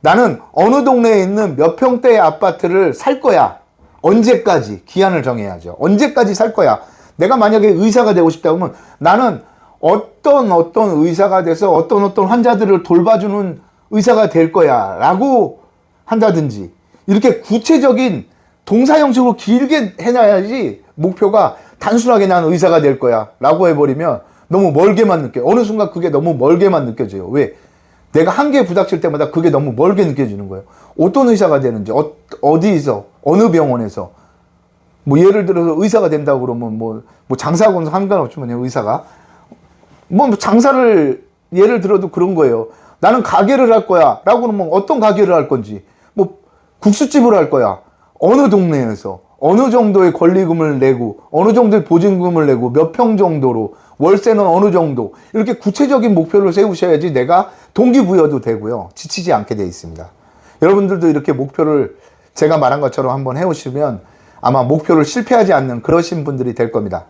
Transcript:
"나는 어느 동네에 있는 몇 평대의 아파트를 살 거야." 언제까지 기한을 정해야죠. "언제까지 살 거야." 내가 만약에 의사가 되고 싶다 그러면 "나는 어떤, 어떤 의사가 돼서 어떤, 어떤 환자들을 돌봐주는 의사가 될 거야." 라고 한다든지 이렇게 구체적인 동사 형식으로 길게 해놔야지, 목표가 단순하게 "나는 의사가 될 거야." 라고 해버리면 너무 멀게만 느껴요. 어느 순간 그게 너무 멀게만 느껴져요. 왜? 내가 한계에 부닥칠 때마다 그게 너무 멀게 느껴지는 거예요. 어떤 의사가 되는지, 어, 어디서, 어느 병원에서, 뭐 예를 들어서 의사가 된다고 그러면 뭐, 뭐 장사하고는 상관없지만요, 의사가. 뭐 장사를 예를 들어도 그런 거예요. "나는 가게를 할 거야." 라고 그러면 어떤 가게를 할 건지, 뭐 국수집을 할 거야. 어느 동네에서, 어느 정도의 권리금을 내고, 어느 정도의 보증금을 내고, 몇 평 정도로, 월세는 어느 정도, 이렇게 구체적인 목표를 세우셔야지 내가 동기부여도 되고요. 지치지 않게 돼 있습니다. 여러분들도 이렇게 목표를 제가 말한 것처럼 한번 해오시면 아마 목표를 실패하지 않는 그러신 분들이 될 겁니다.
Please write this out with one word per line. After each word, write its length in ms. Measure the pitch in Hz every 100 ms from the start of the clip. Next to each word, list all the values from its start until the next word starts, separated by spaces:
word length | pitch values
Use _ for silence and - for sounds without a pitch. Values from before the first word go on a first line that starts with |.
"나는 400 | 151 190 240 117 -
어느 320 | - 190 269
동네에 380 | 262 254 233 220
있는 340 | 185 208 208 135
몇 200 | 160 160
평대의 420 | 254 247 247 226
아파트를 720 | 165 151 190 170 180 185 185
살 260 | 131 - 269
거야." 380 | 262 180 113 - _ _ _ _
언제까지 840 | 156 214 226 247 226 170 107 98
기한을 380 | _ - 190 175
정해야죠. 540 | 131 120 101 87 85 87
"언제까지 560 | 165 202 285 285 220
살 180 | 190 226
거야." 280 | 220 156 104 - - - -
내가 200 | 180 262
만약에 320 | 214 214 208
의사가 460 | 170 214 220 220
되고 160 | 180 165
싶다 200 | 165 175
그러면 220 | 170 170 - - _
"나는 440 | 156 202 254 147 - _ _ _
어떤, 680 | 156 185 214 _ 294 285 233
어떤 520 | 170 170 220 214 160
의사가 420 | 160 170 202 190
돼서 280 | 170 165 196
어떤, 320 | 160 165 202
어떤 220 | 202 190 185
환자들을 560 | 240 240 220 208 190
돌봐주는 800 | 175 175 175 196 208 202 190 151 _ _ _
의사가 380 | 214 208 220 214
될 200 | 165 165
거야." 460 | 175 156 123 98 90
라고 640 | 131 185 277 254 180 - _ _ _ _
한다든지 680 | - 226 220 165 147 104 87 _ _ _ -
이렇게 340 | 202 240 -
구체적인 840 | - 233 - 320 262 233 254 151 - _ _ _
동사 340 | - 208 269 311
형식으로 380 | 294 247 247 214
길게 580 | - 240 262 302 214 -
해놔야지, 840 | 208 247 214 202 202 254 175 98 _
목표가 640 | - 170 180 202 214 170 - - _
단순하게 480 | - 233 233 226 196
"나는 220 | 180 160
의사가 300 | 175 175 165
될 180 | 143 131
거야." 320 | 127 113 107 _
라고 280 | 113 156 180
해버리면 540 | 147 147 131 165 - - _ _
너무 240 | 180 190
멀게만 500 | 147 190 196 214 175
느껴요. 220 | 131 - 131
어느 180 | 220
순간 260 | 220 220 196
그게 200 | 175 170
너무 240 | 143 165
멀게만 520 | 147 131 175 196 170 131
느껴져요. 400 | 107 110 98 92
왜? 260 | 131 123 - _ _ _ _ _
내가 180 | 151 165
한계에 360 | - 294 277 190
부닥칠 340 | 175 170 170
때마다 300 | 165 151 151
그게 200 | 170 165
너무 220 | 135 147
멀게 320 | 117 165 196
느껴지는 440 | 180 135 127 101 98
거예요. 160 | 95 - _ - -
어떤 300 | 165 277 254
의사가 320 | 214 190 143
되는지, 320 | 131 113 104
어, 200 | 123 151 - _ -
어디서, 640 | 135 160 196 180 147 104 - _
어느 260 | - 175 220
병원에서, 600 | 165 147 123 110 - 90 _ _ _ _ _ _ _ _ _
뭐 140 | - 139
예를 280 | 185 202 185
들어서 280 | 185 170 156
의사가 320 | 208 220 185
된다고 300 | 151 147 139
그러면 340 | 127 120 117 107
뭐, 240 | 113 110 - _ _
뭐 100 | 131
장사하고는 520 | - 165 220 180 160
상관없지만요, 720 | 175 196 196 131 - 123 120
의사가. 420 | 123 131 104 135 - _ _ _ _ - _ _ _ _ _
뭐 220 | 180 277 202
장사를 880 | - 214 254 262 247 202 147 123 _ _ _
예를 260 | 175 208 240
들어도 300 | 185 196 180
그런 240 | 165 180
거예요. 340 | 175 139 117 113 - _ _
"나는 220 | 175 247
가게를 500 | - 180 196 269 247
할 140 | 226 -
거야." 340 | 180 147 110
라고 180 | - 240
그러면 260 | 233 208 170
어떤 300 | 180 196 294
가게를 340 | 220 196 196
할 140 | 175 139
건지, 340 | 131 104 104 _ _ _
뭐 260 | - 190 - _ _ _ _
국수집을 540 | 208 208 285 294 240
할 140 | 202 156
거야. 320 | 139 110 92 _ _ _ _
어느 300 | 170 254 277
동네에서, 680 | 202 180 147 120 104 - 95 _ _
어느 300 | 143 196 262
정도의 420 | 240 214 196 185
권리금을 640 | - 170 180 185 165 156 139
내고, 420 | 131 127 117 101 _
어느 220 | 151 196
정도의 300 | 226 226 208
보증금을 640 | - 170 196 190 180 170 147
내고, 260 | 117 123
몇 200 | 127 165
평 240 | - 240 214
정도로, 580 | 185 156 131 117 104 - _ _
월세는 460 | 156 202 233 220 190
어느 240 | 170 202
정도, 440 | 180 160 131 104 - _
이렇게 220 | 220 214
구체적인 600 | 240 208 185 285 269 226
목표를 380 | 185 160 202 196
세우셔야지 600 | 175 208 175 180 156 170
내가 380 | 135 127 175 190 - _
동기부여도 680 | - 247 254 196 185 151 139
되고요. 500 | 113 110 107 120 90
지치지 380 | - 160 - 175
않게 240 | 123 104 107
돼 80 |
있습니다. 440 | 95 87 82 80 82 _ _ _ _ _
여러분들도 480 | 165 196 196 190 165
이렇게 240 | 147 147
목표를 640 | 135 135 - 156 147 - - _ _ _
제가 240 | - 156 160
말한 220 | 135 139
것처럼 320 | 143 - 131
한번 240 | 135 131 131
해오시면 640 | 180 156 143 131 147 107 - _ _ -
아마 220 | 123 135
목표를 420 | 123 156 - 165
실패하지 480 | 147 247 220 247 196
않는 300 | 156 131 120
그러신 420 | - 165 170 170
분들이 300 | 143 135 123
될 160 | 113 117
겁니다. 320 | 117 104 90 -